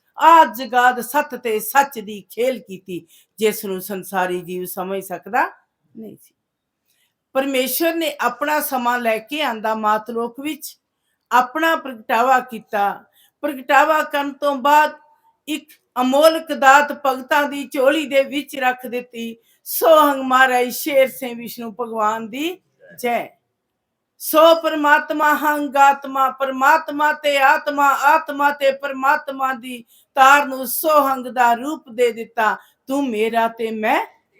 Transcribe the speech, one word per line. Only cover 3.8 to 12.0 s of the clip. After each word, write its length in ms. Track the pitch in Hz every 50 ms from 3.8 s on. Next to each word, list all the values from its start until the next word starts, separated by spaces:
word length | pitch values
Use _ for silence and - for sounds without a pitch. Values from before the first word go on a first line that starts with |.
ਸੰਸਾਰੀ 600 | 185 - 208 190 180 - 196 190 185 180 180 180
ਜੀਵ 240 | 170 170 180 180 180
ਸਮਝ 380 | 180 - 190 185 190 196 196 190
ਸਕਦਾ 480 | 196 180 170 - 196 202 262 320 381 - _ _ _ _ _ _ _ _ 226
ਨਹੀਂ 200 | 220 208 - - _
ਸੀ। 100 | _ _ _ _ _ _ _ _ _ _ _ _ _ _ _ _ _ _ _ _ _ -
ਪਰਮੇਸ਼ਰ 640 | 262 269 277 269 254 262 254 254 - 330 330 330
ਨੇ 200 | 330 330 302 - -
ਆਪਣਾ 380 | 214 240 240 - 294 294 302 302
ਸਮਾਂ 400 | 285 - 277 254 240 247 240 247
ਲੈ 180 | 240 226 220 220
ਕੇ 240 | 220 - 294 302
ਆਂਦਾ, 340 | 302 269 226 220 208 220 220
ਮਾਤ 360 | 226 220 214 214 214 214 -
ਲੋਕ 280 | 233 226 233 240 240 -
ਵਿੱਚ 400 | 277 302 311 - - - - _ _ _ _ _ _ _ _ _ _ -
ਆਪਣਾ 440 | 226 247 247 247 - 320 320 330 330
ਪ੍ਰਗਟਾਵਾ 640 | 302 - 269 262 220